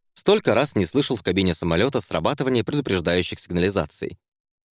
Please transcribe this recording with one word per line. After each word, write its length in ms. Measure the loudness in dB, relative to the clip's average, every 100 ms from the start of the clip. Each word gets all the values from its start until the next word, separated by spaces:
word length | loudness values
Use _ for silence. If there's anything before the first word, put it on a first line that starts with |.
| _
столько 400 | -4 2 4 4
раз 200 | 2 2
не 120 | 0 0
слышал 300 | 0 0 -2
в 60 |
кабине 320 | 0 2 2
самолета 460 | 0 0 2 2 0
срабатывания 640 | -2 -2 -2 0 0 0
предупреждающих 760 | 0 -4 -2 -2 2 0 0 -6
сигнализаций. 800 | -4 0 0 0 -4 -6 -10 -12 _ _ _ _ _